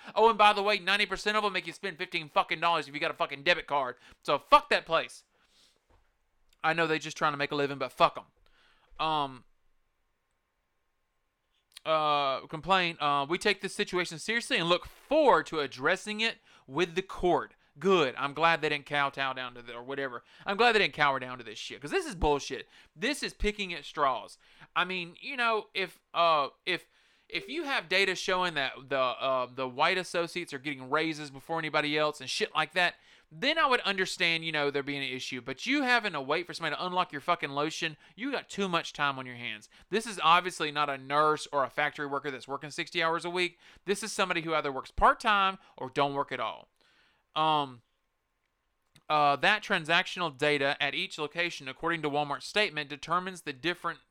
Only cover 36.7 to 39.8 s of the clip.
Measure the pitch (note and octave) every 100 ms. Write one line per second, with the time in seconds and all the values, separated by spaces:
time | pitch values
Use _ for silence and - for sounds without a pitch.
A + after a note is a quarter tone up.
36.7 | C#3 F3+ F3+ F3 D3 F3 E3+ D3 C#3 D#3
37.7 | - E3 D3+ - - C4 A3 - - G3
38.7 | E3 - - C#3+ C3+ B2+ A#2+ A#2+ G#2+ -
39.7 | -